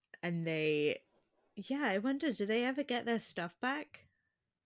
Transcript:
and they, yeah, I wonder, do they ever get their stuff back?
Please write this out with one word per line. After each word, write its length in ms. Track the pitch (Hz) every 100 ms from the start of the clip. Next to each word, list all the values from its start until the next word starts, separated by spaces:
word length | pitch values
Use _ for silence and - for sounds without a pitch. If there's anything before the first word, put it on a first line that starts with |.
| _ -
and 220 | 175 170 165
they, 540 | 160 156 151 147 - - _ _ _ _ -
yeah, 280 | - 277
I 140 | 269 190
wonder, 320 | 240 277 320
do 140 | 202 202
they 180 | 220 247
ever 180 | 269
get 220 | 285 240 -
their 140 | 226
stuff 360 | - - 170 -
back? 460 | 254 294 - - - _ _ _ _ _